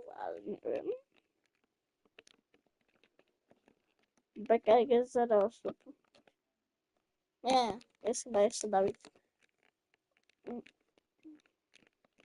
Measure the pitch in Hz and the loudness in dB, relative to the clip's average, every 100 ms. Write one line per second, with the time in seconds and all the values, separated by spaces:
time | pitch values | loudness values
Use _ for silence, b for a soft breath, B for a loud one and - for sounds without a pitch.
0 | 480 - 87 - 202 202 - 117 - 508 | -12 -12 -10 -10 -12 -10 -6 -6 -6 -10
1 | _ _ _ _ _ _ _ _ _ _ | _ _ _ _ _ _ _ _ _ _
2 | _ - - _ _ _ _ _ _ _ | _ -20 -20 _ _ _ _ _ _ _
3 | _ _ _ _ _ _ _ _ _ _ | _ _ _ _ _ _ _ _ _ _
4 | _ _ _ - 208 226 214 240 285 240 | _ _ _ -10 0 2 4 4 6 2
5 | 247 247 240 208 208 - - - - - | 2 -2 2 2 2 -2 -12 -12 -18 -20
6 | _ _ _ _ _ _ _ _ _ _ | _ _ _ _ _ _ _ _ _ _
7 | _ _ _ _ 240 262 233 214 - _ | _ _ _ _ 0 2 2 -4 -12 _
8 | 208 247 254 214 208 - 214 196 202 - | -6 -6 -2 2 2 2 -2 0 0 -2
9 | - - _ _ _ _ _ _ _ _ | -14 -20 _ _ _ _ _ _ _ _
10 | _ _ _ _ - 240 - _ _ _ | _ _ _ _ -14 -14 -16 _ _ _
11 | _ _ 311 302 _ _ _ _ _ _ | _ _ -20 -20 _ _ _ _ _ _
12 | _ _ | _ _